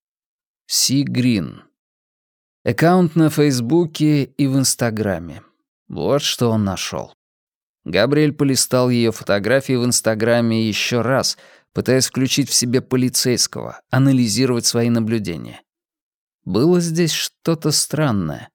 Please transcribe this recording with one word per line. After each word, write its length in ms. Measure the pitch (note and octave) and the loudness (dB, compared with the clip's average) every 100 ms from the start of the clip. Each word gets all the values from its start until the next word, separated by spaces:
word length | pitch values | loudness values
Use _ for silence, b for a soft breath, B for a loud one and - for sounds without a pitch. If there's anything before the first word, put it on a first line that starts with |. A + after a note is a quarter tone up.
| _ _ _ _ _ _ - | _ _ _ _ _ _ -6
Си 360 | - - C#3 | -2 0 0
Грин. 580 | C3 B2 B2 G#2 C2 - - _ _ _ _ _ _ _ _ _ | 0 0 0 0 -2 -10 -20 _ _ _ _ _ _ _ _ _
Аккаунт 500 | A#2+ A2 E3 F#3 E3+ | -4 2 4 4 4
на 160 | E3+ D#3 | 2 2
Фейсбуке 920 | D#3 D3 B2+ A#2 E3+ E3+ - D3+ D3 | 2 2 0 0 0 0 0 0 0
и 240 | C3 - C3+ | -2 -2 0
в 100 | C3+ | 2
Инстаграме. 840 | B2+ - A#2+ G#2+ G2+ E2 E2 D#2 - _ _ _ - | 0 -2 -2 -2 -2 -4 -8 -16 -20 _ _ _ -14
Вот 340 | F2 F2 C#3+ | -4 -2 0
что 280 | - - A#2+ | -2 -2 0
он 140 | A2 | 0
нашёл. 500 | G2 F2 - C#2+ - _ _ _ _ _ _ _ | -2 -4 -8 -8 -10 _ _ _ _ _ _ _
Габриэль 480 | - F2+ B2 D3 D3+ | -2 2 2 4 2
полистал 580 | D3 C#3 B2+ - B2+ B2+ | 2 2 2 0 2 2
её 220 | A#2+ A2+ | 2 0
фотографии 640 | - - G2+ G2 C3+ C3+ | -2 -2 -2 2 0 0
в 100 | B2+ | 0
Инстаграме 840 | B2 - A2+ A2 A2+ A#2+ A2+ A2+ A2 | 0 0 0 0 2 2 2 0 0
ещё 360 | G2+ - A#2+ | -2 -2 -2
раз, 360 | A2+ B2 - - b b b | 0 0 -2 -6 b b b
пытаясь 360 | - G#2+ C3 - | -4 0 0 0
включить 400 | C3 C3 - B2 | -2 -2 -2 -2
в 40 | |
себе 260 | - B2 B2 | 0 0 -2
полицейского, 1000 | - B2+ B2+ - B2+ A2+ - - A#1 - _ | 0 0 0 0 0 0 -2 -6 -12 -14 _
анализировать 760 | C3 C#3 C3 A#2 G#2+ C3 A#2+ - | 2 4 4 2 0 0 0 0
свои 240 | A#2+ A#2+ | 0 0
наблюдения. 720 | A#2 A2 A2+ F2+ D#2 A1+ - _ _ _ _ _ _ _ _ | 0 0 -2 -4 -8 -12 -18 _ _ _ _ _ _ _ _
Было 360 | - G2+ D#3+ F3+ | -4 0 2 2
здесь 320 | E3+ D#3+ E3 | 0 -2 -2
что-то 580 | - - _ E3 D#3+ D#3 | -2 -8 _ -4 -2 -2
странное. 760 | D3+ - D3 D3 G2+ D#2+ B1 - | -2 -2 -2 0 0 -2 -6 -14